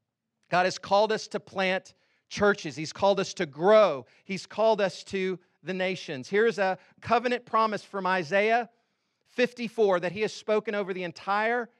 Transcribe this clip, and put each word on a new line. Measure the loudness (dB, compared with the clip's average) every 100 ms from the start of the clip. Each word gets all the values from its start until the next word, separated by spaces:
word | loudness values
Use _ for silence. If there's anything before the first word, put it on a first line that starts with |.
| _ _ _ _ -4
God | 0 0
has | -2
called | 0 2 2
us | 0 -4
to | -10
plant | -8 -4 0 -2 -6 _ _ _ -12
churches. | 0 2 2 -4 -8
He's | -10
called | 0 2 2
us | -2 -4
to | -8
grow. | 0 6 6 6 2 -8 _ -10
He's | -10 -8
called | 0 2 2
us | 0 -4 -8
to | -4 -4 -6 _ _
the | -8
nations. | -4 -4 -4 -8 -10 -2
Here's | 2 2 2
a | 0 -2 _ _
covenant | 0 2 2 -4 -2
promise | 0 0 -2
from | -8 -6 -2
Isaiah | -2 0 0 2 0 -2 _ _ _ _ _ _
fifty-four | -2 -2 -2 -6 0 2 2
that | -2
he | -4
has | -6
spoken | -4 -2 -2 -2 -4
over | -4
the | -6
entire | -8 -8 -4 -2 0 -2 -6